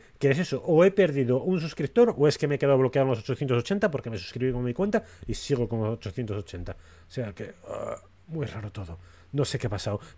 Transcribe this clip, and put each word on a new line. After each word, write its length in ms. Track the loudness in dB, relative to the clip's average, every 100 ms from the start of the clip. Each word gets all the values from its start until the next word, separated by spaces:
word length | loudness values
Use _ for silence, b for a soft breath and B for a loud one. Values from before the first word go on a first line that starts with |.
| B -2
¿qué 140 | 2
es 80 | 2
eso? 240 | 0 -2 2
O 180 | 6 6
he 60 |
perdido 500 | 6 4 2 2 2
un 180 | 0 -2
suscriptor 560 | -2 -4 0 4 4 6
o 80 | 2
es 120 | 4
que 100 | 0
me 80 | 2
he 20 |
quedado 200 | 4 4
bloqueado 280 | 4 2 2
en 40 |
los 100 | 0
ochocientos 380 | -2 -4 0 0
ochenta 340 | 0 0 0
porque 180 | -2 -6
me 80 | -8
suscribí 360 | -8 -4 -2
con 100 | -2
mi 100 | -2
cuenta 300 | -2 0 0 B B -8
y 60 |
sigo 340 | -6 -2 -2 0
con 140 | -2
los 160 | -2 -4
ochocientos 400 | -6 -6 -6 -6
ochenta. 340 | -8 -10 -10
O 400 | -12 -18 -20 -12
sea 220 | -8 -8
que, 200 | -8 -14 -14 -12
ah, 300 | -8 -8 -10 -14 _ -12
muy 180 | -8 -8
raro 260 | -8 -10
todo. 260 | -10 -12 -14 b b b
No 100 | -2
sé 160 | -2 -2
qué 80 | -4
ha 20 |
pasado, 300 | -4 -4 -6 B